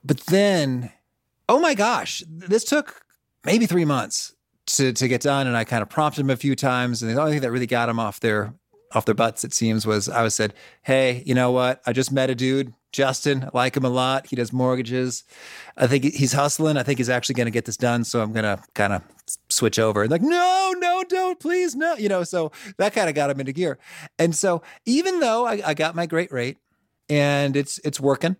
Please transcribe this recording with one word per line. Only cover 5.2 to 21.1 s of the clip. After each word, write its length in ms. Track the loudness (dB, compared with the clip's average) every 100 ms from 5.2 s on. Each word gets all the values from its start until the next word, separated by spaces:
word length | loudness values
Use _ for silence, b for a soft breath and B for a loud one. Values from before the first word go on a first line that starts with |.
done, 260 | 2 0 0
and 80 |
I 100 | 0
kinda 200 | 0 -2
prompted 380 | -2 0 0 0
him 80 | 0
a 60 | 0
few 200 | 0 0
times, 460 | 0 0 -2 -2
and 120 | -2
the 60 | 0
only 120 | 0
thing 100 | 0
that 100 | -2
really 140 | -2 0
got 240 | 0 0
him 100 | 0
off 200 | -4 -2
their, 340 | 0 0 -2 -8 _ _ _
off 120 | -2
their 100 | 0
butts, 300 | 2 0 0
it 80 | -6
seems, 340 | -2 0 0 0
was 220 | 0 0
I 140 | 0
was 120 | 0
said, 200 | 0 -2 -4 B B
"Hey, 400 | 0 2 2 0
you 100 | 0
know 180 | 2 4
what? 280 | 2 0 -2 -2
I 60 |
just 180 | 0 0
met 200 | 0 0
a 40 |
dude, 400 | 0 0 0 -2 -10 _
Justin. 520 | -2 -2 0 -2 -2
I 60 | -2
like 240 | -2 0 0
him 80 |
a 60 | 0
lot. 360 | 0 0 0 -4
He 100 | -4
does 160 | -4
mortgages. 720 | 0 0 0 -2 -4 -4 -6 -14 B B B B 0
I 100 | 2
think 180 | 4
he's 280 | 0 0 0
hustling. 440 | 2 0 0 0 0
I 60 |
think 160 | 0 -2
he's 100 | 0
actually 280 | 0 -2 -2
gonna 160 | 0
get 140 | -2 -4
this 100 | -2
done, 280 | 0 0
so 160 | 0 -2
I'm 120 | -2
gonna 300 | -2 -2 -4 -8
kinda 280 | -2 0 0 -6 _ -14
s-, 100 | -14 _
switch 300 | 0 2 4
over." 240 | 2 2
And 80 | 2
like, 120 | 2
"No, 520 | 2 2 2 2 0 0
no, 260 | 0 0
don't, 300 | -2